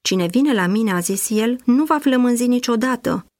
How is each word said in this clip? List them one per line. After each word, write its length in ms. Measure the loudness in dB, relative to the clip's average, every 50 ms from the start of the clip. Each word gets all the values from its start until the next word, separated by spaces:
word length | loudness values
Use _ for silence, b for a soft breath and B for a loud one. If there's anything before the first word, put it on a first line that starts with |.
„Cine 260 | _ -2 -2 0 -2
vine 260 | 0 2 2 2 2 2
la 140 | 0 0
mine”, 260 | 0 0 0 0 0 0
a 80 | -2
zis 300 | -2 -2 -4 -4 -4 -2
el, 300 | -2 0 0 0 -2 -2 0
„nu 200 | 0 2 2 2
va 140 | 2 0 0
flămânzi 480 | 2 2 2 2 2 2 2 0 0
niciodată 800 | 0 0 0 0 -2 -2 0 0 -2 -2 -4 -4 -4 -4 -4 -6 _ _